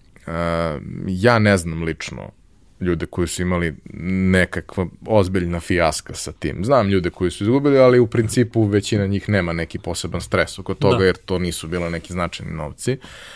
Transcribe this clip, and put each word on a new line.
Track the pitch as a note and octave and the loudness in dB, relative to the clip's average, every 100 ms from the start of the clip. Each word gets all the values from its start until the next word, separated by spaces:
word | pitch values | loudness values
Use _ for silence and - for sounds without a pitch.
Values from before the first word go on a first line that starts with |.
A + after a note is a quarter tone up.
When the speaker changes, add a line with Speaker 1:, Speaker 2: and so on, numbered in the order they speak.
| _ - - | _ -18 -8
Speaker 1:
e, | E2 E2+ E2+ E2 C#2+ A1 F2 F2+ | -4 -2 -2 -2 -4 -8 -8 -6
ja | F2+ A2+ A#2+ | 2 4 6
ne | G#2 G2 | 6 4
znam | E2+ D#2+ | 2 -4
lično | E2 D#2 - A1+ G1+ - _ _ _ _ | -4 -6 -10 -12 -14 -18 _ _ _ _
ljude | F2+ E2+ F2 | -2 -2 -2
koji | - E2+ | -2 -2
su | - | -2
imali | F2+ F2 E2+ C#2+ - - F2 F#2+ F#2+ | -2 0 -2 -4 -12 -10 -4 0 4
nekakva | F#2 F#2 E2+ - - F2+ - - | 4 2 -2 -6 -6 -6 -8 2
ozbiljna | G#2+ F#2 F#2 F2 F2 | 2 4 0 -2 -4
fijaska | - F2+ D#2+ - - | -2 2 2 0 -8
sa | - - | -12 -12
tim. | - D2+ C#2+ | -8 -6 -4
Znam | G#2 C3+ G2+ | 0 2 4
ljude | F#2+ F2 | 2 0
koji | - F2+ | -2 -4
su | - | -2
izgubili, | G2+ C3+ C#3+ C3+ | 0 2 4 6
ali | B2+ B2 | 6 6
u | A2+ | 4
principu | A#2+ A2 B2+ A#2 A#2 | 2 0 0 2 2
većina | G#2 G2+ - G#2+ G2 | 2 2 0 0 0
njih | G2 - | -2 0
nema | G2+ F2 | 0 0
neki | E2 E2 - | -2 -6 -8
poseban | - E2+ F2+ F2 | -8 -6 -6 -8
stres | - - - - | -2 0 0 -4
oko | F2+ | -8
toga, | F#2+ G2+ F#2+ | 0 2 4
Speaker 2:
Da. | |
Speaker 1:
jer | F#2 F2+ | 4 2
to | - F2+ | -4 -4
nisu | F2+ - D#2+ | -2 -6 -6
bile | F2 E2+ | -6 -4
neki | E2+ - | -6 -8
značajni | F2+ E2+ - E2 | -6 -6 -6 -10
novci. | D#2+ D2+ C2+ - B2+ - - - | -8 -10 -6 -4 -4 -8 -20 -20